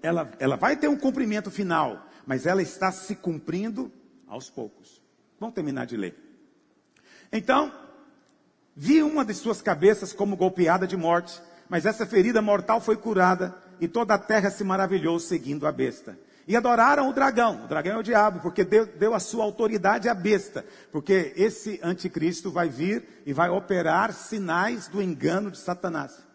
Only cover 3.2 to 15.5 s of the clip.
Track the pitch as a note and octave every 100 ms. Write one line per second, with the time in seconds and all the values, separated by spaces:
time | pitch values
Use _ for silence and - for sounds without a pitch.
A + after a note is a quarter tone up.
3.2 | - D#3+ - F3 A3 G#3+ B3+ - _ _
4.2 | _ A2+ B2+ - G#2+ _ - _ _ _
5.2 | _ _ A3+ A#3 D3+ C3+ A#2+ A#2 F#2 -
6.2 | - _ _ _ _ _ _ _ _ -
7.2 | _ - - C4+ D4 - - - - _
8.2 | _ _ _ _ _ - D3+ D#4+ D4+ D4+
9.2 | A3+ G#3 A3+ G#3+ - E3 F#3 G#3+ G3 -
10.2 | G3+ F#3+ F#3 F#3 E3+ F3+ F#3 F#3 E3 E3+
11.2 | F3 - - - _ F3 F#3+ A3 G#3+ G#3+
12.2 | G3+ A3+ G#3+ G3+ F#3+ A3+ A3+ G#3+ A3+ G3+
13.2 | F3+ F#3 F#3 - - - E3+ A#3 A#3 G3+
14.2 | - G#3+ G3 F#3 G3+ F#3+ F#3+ F#3+ D#3+ E3+
15.2 | E3 E3+ C3